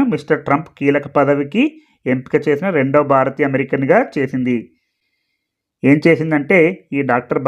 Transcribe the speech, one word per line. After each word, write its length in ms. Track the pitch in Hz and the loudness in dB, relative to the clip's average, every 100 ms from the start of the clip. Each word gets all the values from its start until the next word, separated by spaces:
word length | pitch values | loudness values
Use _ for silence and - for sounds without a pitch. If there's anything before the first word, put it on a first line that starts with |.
| 262 | 0
మిస్టర్ 280 | 151 - 147 139 | -2 -2 -4 -2
ట్రంప్ 220 | 143 165 - | -2 -4 -4
కీలక 280 | 139 143 - 147 | 0 0 0 0
పదవికి 460 | 139 143 143 202 302 - _ _ 135 | 2 0 -2 -2 -2 -4 _ _ -4
ఎంపిక 220 | 131 - 151 151 | -4 -2 -2 0
చేసిన 200 | 143 190 160 | -2 -2 -2
రెండవ 260 | 135 147 143 135 | 0 0 2 2
భారతీయ 320 | 131 135 143 | 2 -2 -2
అమెరికన్గా 480 | 131 131 135 135 202 240 151 | -2 -2 -2 2 2 2 -4
చేసింది. 420 | 131 131 123 117 92 _ _ _ _ _ _ _ _ _ _ _ - | -4 -4 -2 -4 -6 _ _ _ _ _ _ _ _ _ _ _ 0
ఏం 80 | 156 170 | 2 4
చేసిందంటే 540 | 156 160 151 143 190 160 190 - 139 | 2 0 -2 2 2 2 -2 -8 -6
ఈ 40 | 127 | -2
డాక్టర్ 300 | 123 - 151 | -2 -2 -2